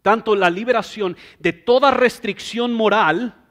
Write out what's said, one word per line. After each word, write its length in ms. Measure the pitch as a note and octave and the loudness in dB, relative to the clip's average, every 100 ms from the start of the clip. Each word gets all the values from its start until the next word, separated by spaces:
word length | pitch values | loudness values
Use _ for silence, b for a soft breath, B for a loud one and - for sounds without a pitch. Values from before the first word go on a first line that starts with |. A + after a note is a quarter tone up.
Tanto 340 | G3 A3 A3 | 2 0 0
la 140 | G3+ F#3 | 2 2
liberación 640 | F3 A#3 A#3 G3 G#3+ F#3+ E3+ B B | 0 -2 -2 -2 -6 -6 -8 B B
de 160 | - | -6
toda 380 | F3 - B3 C4+ | -4 0 2 4
restricción 800 | B3 B3 - G#3 G3 - A#3 A#3+ | 2 0 0 -10 -8 -10 -6 -4
moral 640 | A#3 G#3+ G#3 E3+ E3+ A#3+ - _ | 0 2 4 2 0 -4 -10 _